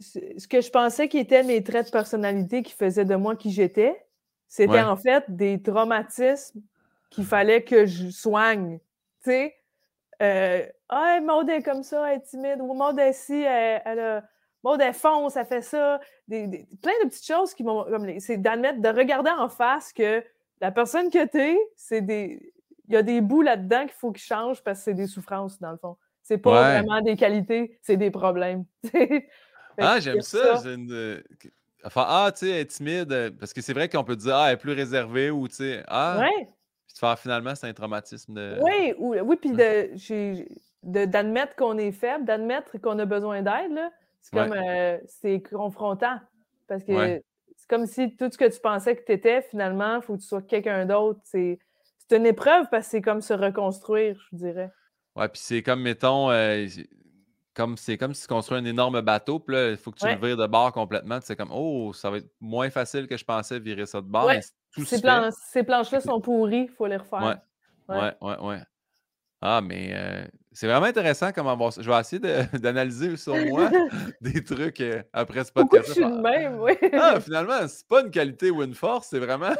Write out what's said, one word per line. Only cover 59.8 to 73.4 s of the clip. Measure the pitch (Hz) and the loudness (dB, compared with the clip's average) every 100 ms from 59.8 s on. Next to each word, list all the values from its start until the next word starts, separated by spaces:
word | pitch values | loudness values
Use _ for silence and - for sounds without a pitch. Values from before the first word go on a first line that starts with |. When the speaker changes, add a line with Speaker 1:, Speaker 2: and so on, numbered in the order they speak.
| - | -10
Speaker 2:
que | - | -6
tu | |
Speaker 1:
Ouais. | 208 226 | -4 -2
Speaker 2:
le | 120 | -2
vires | 120 | 0
de | 107 | 4
bord | 113 123 | 4 4
complètement, | 120 104 104 104 120 | 2 -4 -4 -4 -8
puis | - | -8
c'est | 107 | -10
comme, « | 101 | -8
Oh, | 95 160 139 110 | -6 -4 -4 -6
ça | 98 101 | -6 -6
va | 101 | -6
être | - _ | -8 _
moins | 113 117 131 | -8 -4 -2
facile | 131 123 143 131 | -2 -4 -6 -8
que | 123 | -8
je | |
pensais | - 110 110 123 | -4 -4 -4 -8
virer | 110 101 104 | -8 -8 -6
ça | 101 | -8
de | 95 | -2
bord », | 107 127 | 2 2
Speaker 1:
Ouais. | 262 | 2
Speaker 2:
mais | - _ _ | -2 _ _
tout | - | -12
Speaker 1:
Ces | 147 240 | -4 0
Speaker 2:
se | |
Speaker 1:
plan-, | 247 247 | 2 2
Speaker 2:
fait. | 226 220 - | 2 -4 -6
Speaker 1:
ces | 262 | -4
planches-là | 247 247 226 269 | 0 0 0 -4
Speaker 2:
C'est | 269 | -2
que | |
Speaker 1:
sont | 233 | -4
pourries, | 233 233 220 233 254 | 0 0 0 0 -4
faut | - 208 | -6 -6
les | 196 | -6
refaire. | 196 196 214 202 _ _ _ _ - | -8 -4 -4 -4 _ _ _ _ -8
Speaker 2:
Ouais. | 95 | -4
Speaker 1:
Ouais. | 104 - | -4 -4
Speaker 2:
Ouais, | 98 - | -8 -8
ouais, | 101 | -8
ouais. | 101 - _ _ _ _ _ _ _ | -10 -14 _ _ _ _ _ _ _
Ah, | 95 113 | 0 0
mais, | 95 92 92 | 0 -6 -8
euh, | 95 95 95 - _ _ | -8 -8 -10 -14 _ _
c'est | - 110 | -6 0
vraiment | 123 202 | 2 2
intéressant | 240 170 - 180 | 2 0 0 -2
comment | 196 139 123 | -4 -4 -2
voir | 117 | -2
ça. | 110 | -2
Je | 113 | 0
vais | 117 | 0
essayer | 113 180 | 0 -4
de, | 190 147 131 135 | -2 -2 -2 -2
<laughs> | |
d'analyser | 120 127 131 120 170 160 | -2 0 -2 -4 -6 -6
sur | - 294 | -4 -2